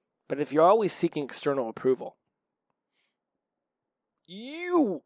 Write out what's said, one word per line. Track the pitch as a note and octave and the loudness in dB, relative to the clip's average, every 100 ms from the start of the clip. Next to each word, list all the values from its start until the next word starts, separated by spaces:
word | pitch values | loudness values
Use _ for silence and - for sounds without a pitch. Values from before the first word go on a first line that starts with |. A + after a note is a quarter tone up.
| _ _ _ | _ _ _
But | C#3 | -6
if | C#3+ | -2
you're | D3 | 4
always | E3 A3 G3 | 6 6 2
seeking | - E3+ - | 0 -2 -2
external | C#3 - - C#3 A#2 | -6 -4 -2 -2 -4
approval, | G#2+ C3 B2+ B2+ - _ _ _ _ _ _ _ _ _ _ _ _ _ _ _ _ _ _ _ _ _ | -2 0 0 -2 -16 _ _ _ _ _ _ _ _ _ _ _ _ _ _ _ _ _ _ _ _ _
you | F#3 A#3+ D#4 F4+ F4+ B3 D#3+ | -16 -14 -10 -2 2 2 -2